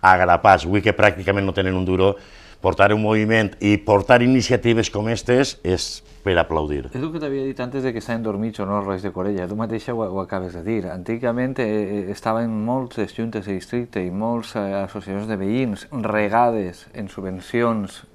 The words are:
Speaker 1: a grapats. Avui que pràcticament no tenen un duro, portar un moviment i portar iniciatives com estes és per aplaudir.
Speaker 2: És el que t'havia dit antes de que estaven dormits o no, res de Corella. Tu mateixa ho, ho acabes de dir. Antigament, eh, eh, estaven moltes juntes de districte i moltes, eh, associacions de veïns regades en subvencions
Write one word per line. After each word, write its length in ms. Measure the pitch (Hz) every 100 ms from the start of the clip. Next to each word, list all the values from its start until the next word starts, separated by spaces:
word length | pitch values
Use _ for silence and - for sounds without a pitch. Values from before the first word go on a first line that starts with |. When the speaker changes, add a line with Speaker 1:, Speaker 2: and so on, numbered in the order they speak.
Speaker 1:
a 160 | 95 92
grapats. 480 | 90 85 107 92
Avui 160 | 87 101
que 160 | 104 101
pràcticament 480 | 104 95 90 101
no 80 | 98
tenen 240 | 98 92 92
un 80 |
duro, 300 | 92 92 95 98 - - - -
portar 320 | 95 92 101
un 80 | 107
moviment 500 | 107 110 107 113 104 -
i 160 | 101 104
portar 440 | - 101 95 123
iniciatives 680 | 120 131 - 123 117 113 110
com 160 | 101 107
estes 460 | 113 - 123 139 -
és 280 | 92 90 - - - -
per 100 | 98 87
aplaudir. 460 | 80 80 76 73 67
Speaker 2:
És 80 | 123
el 140 | 156
que 80 | 165
t'havia 220 | 151 139 135
dit 140 | 131
antes 220 | 123 135 131
de 60 |
que 60 | 117
estaven 220 | - 117
dormits 340 | 110 98 113 107
o 60 | 98
no, 140 | 101
res 220 | 98 95 98
de 60 |
Corella. 320 | 87 95 98 90
Tu 80 | 104
mateixa 380 | 113 110 -
ho, 80 | 117
ho 160 | 107 95
acabes 360 | 90 95 92 87
de 60 | 85
dir. 140 | 113 87
Antigament, 640 | 90 90 117 123 117 127 135
eh, 60 | 113
eh, 320 | 107 98 104 95
estaven 400 | 101 117 113 117 110 110
moltes 480 | 127 123 113 98 -
juntes 300 | 113 110 98
de 80 |
districte 480 | 95 - 120 120 104
i 80 | 90
moltes, 460 | 92 110 117 113 117
eh, 160 | 98 98
associacions 480 | 98 107 98 98 107
de 80 | 104
veïns 480 | 98 120 127 98 - 139
regades 800 | 110 107 104 113 120 113 90 87 -
en 160 | - 98
subvencions 920 | - 95 92 - 117 117 113 98 - -